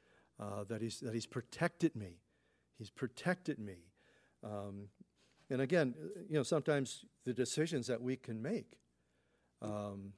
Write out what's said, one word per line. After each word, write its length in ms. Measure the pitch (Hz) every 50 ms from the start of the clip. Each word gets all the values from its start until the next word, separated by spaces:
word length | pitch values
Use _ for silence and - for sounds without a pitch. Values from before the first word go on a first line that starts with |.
| _ _ _ _ _ _ _ -
uh, 240 | 104 101 101 104 104
that 180 | 98 113 107
he's, 160 | 113 113 - -
that 160 | 139 117 110
he's 120 | 117 -
protected 680 | - - 127 - - - - 165 170 - - 170 156 -
me. 240 | 117 101 90 85 90 _ _ _ _ _ _ _ _ _ _ _ -
He's 120 | 110 -
protected 680 | - - 131 117 - - - 180 180 180 - 160 139 110
me." 160 | 104 101 92 85 85 95 _ _ _ _ _ _ _ _ _ - -
Um, 440 | 107 107 101 101 101 98 101 101 101 _ - - _ _ _ _ _ _ _ _ -
and 100 | 135 127
again, 340 | 135 127 180 170 147 127 120 156 156 180 208 175 - -
you 80 | 151
know, 60 | 147
sometimes 640 | 123 - 170 151 139 160 147 143 135 - - - - - _ _ -
the 80 | 127
decisions 540 | 117 127 123 - - 151 160 165 170 135 113
that 160 | 127 120 113
we 140 | 123 127 131
can 260 | 127 - - 113 110
make, 380 | 117 160 233 185 - - - - _ _ _ _ _ _ _ _ _ _ _ _ _ _ _ -
um, 540 | 110 107 104 104 104 104 98 98 98 101 98